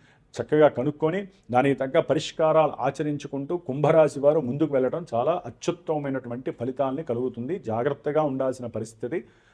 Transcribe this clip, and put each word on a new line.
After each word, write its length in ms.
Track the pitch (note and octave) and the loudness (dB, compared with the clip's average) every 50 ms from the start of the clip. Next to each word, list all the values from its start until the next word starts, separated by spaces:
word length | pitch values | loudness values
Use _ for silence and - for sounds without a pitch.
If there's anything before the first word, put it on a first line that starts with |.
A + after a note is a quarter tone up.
| _ _ _ _ _ _ - - | _ _ _ _ _ _ -10 -8
చక్కగా 260 | A#2 - D3+ D#3 D3+ | -4 0 4 6 6
కనుక్కొని 600 | C#3 - B2 B2+ D3+ C#3+ - D#3 D#3 F3 G3 G3+ F#3 - _ _ - | 6 6 2 -2 -2 -2 -2 -2 -2 -2 -4 -6 -10 -16 _ _ 0
దానికి 240 | A#2+ B2 C#3 C#3 C3+ | 2 2 4 4 2
తగ్గ 240 | B2+ C3+ C3+ C3 E3 | 0 -2 2 2 2
పరిష్కారాలు 720 | D#3+ - C#3 D#3 D3+ - - - D#3+ D#3 D3+ D#3+ D#3 C#3 - - | 2 2 0 0 -2 -4 -2 0 2 4 4 4 4 2 0 -2
ఆచరించుకుంటూ 800 | A#2+ C#3 - - D3+ D3+ D3 C#3+ - - - C#3 C#3 C#3+ F3+ | -4 -4 -2 -2 -4 -4 -4 -6 -8 -8 -8 -8 -6 -4 -6
కుంభరాశి 600 | E3+ - - B2+ D3 D3+ C#3+ - D#3 D#3 C#3+ - C#3+ | -6 -6 -6 -4 0 2 4 6 6 6 4 2 2
వారు 200 | C3+ C#3+ D#3 E3 | 2 4 4 4
ముందుకు 340 | C3 A#2+ C3+ D3 D#3+ D3 C#3 | 0 -2 0 0 0 0 2
వెళ్ళడం 320 | C3 C3 B2+ C3+ E3 F3 - A#2 | 0 0 0 -2 -4 -6 -4 -2
చాలా 280 | A#2 B2 D3+ E3+ - - | 0 0 2 0 -2 -4
అత్యుత్తమమైనటువంటి 1080 | A#2+ A2 - - F3+ F3 F3 - - D#3 D3+ C#3+ C#3 C3+ C3 A#2+ A#2+ A#2 B2+ C3 E3+ | -10 -14 -4 -4 -4 -4 -4 -6 -4 -4 -4 -2 -4 -4 -6 -6 -8 -10 -8 -8 -8
ఫలితాలని 520 | - - A#2+ C3 B2+ - C3+ C3 C3 D3+ D#3+ | -8 -6 -6 -6 -2 -2 -2 -2 -2 -4 -4
కలుగుతుంది. 560 | - A#2 A#2+ B2+ B2+ A2 A#2 A#2+ C3+ F3+ G3+ | -4 -4 -2 -2 -4 -4 -6 -6 -6 -6 -6
జాగ్రత్తగా 640 | - A2+ A2 A#2 B2 C#3+ C#3+ - - D3+ C#3+ D#3 D3+ | -6 -4 -4 -2 -2 -2 -4 -2 -4 -2 0 0 0
ఉండాల్సిన 420 | C#3+ C3 C3 C3 C3 B2 - B2 | 0 -2 -2 -2 -2 -4 -4 -10
పరిస్థితి. 580 | A2+ - A2 A2+ - - - - A#2+ D3+ G3 - - _ _ _ _ | -8 -8 -8 -8 -8 -10 -10 -8 -6 -6 -8 -8 -10 _ _ _ _